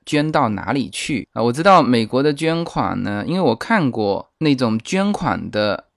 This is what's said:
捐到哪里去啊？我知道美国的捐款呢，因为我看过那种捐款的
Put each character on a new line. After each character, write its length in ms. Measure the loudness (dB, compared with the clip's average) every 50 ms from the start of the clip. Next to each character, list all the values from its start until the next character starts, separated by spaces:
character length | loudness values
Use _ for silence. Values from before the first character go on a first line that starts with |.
| _
捐 260 | -2 -2 0 0 2
到 200 | 2 2 2 0
哪 240 | 0 -2 -2 -2 -2
里 160 | -2 -4 -4
去 360 | -8 -8 -6 -4 -4 -6 -6 -6
啊？ 100 | -4 -2
我 80 | 0 0
知 120 | 0 2
道 200 | 4 6 6 6
美 220 | 6 4 2 2 2
国 180 | 0 0 0
的 120 | 2 0 0
捐 280 | 0 -2 -2 -2 -2
款 400 | -4 -4 -4 -4 -2 -2 -2 -4
呢， 220 | -4 -4 -4 -4 -4
因 60 | -2
为 80 | -2 2
我 160 | 2 2 0
看 340 | 0 0 0 0 2 2 0
过 400 | 0 0 -2 -2 -2 -4 -6 _ _ -2
那 140 | 0 0 2
种 240 | 2 2 0 0 -2 -2
捐 260 | -2 -2 0 0 0
款 400 | -2 -2 -2 -2 -2 -4 -4 -4
的 360 | -2 -2 0 0 -2 -4 -8 _ _